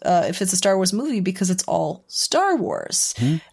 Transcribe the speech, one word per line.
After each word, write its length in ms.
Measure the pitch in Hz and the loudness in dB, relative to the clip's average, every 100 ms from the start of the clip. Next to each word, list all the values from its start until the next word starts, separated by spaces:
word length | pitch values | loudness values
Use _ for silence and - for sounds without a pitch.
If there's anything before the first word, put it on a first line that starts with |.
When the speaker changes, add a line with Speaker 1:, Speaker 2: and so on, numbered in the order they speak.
Speaker 1:
uh, 220 | - 180 - | 2 2 2
if 140 | 175 | 0
it's 100 | 196 | -2
a 40 | 185 | 2
Star 180 | 202 190 | 2 2
Wars 180 | 185 | 2
movie, 280 | 202 294 220 | 0 -2 0
because 280 | 190 185 185 | -2 0 0
it's 140 | 180 | 0
all 400 | - 170 156 170 - | 0 -2 -2 -6 -10
Star 500 | - - 320 392 320 | -6 0 2 2 0
Wars?" 580 | 101 67 - - - - | 0 -4 -4 -2 -2 0
Speaker 2:
Hmm. 200 | 127 160 - | 0 0 -2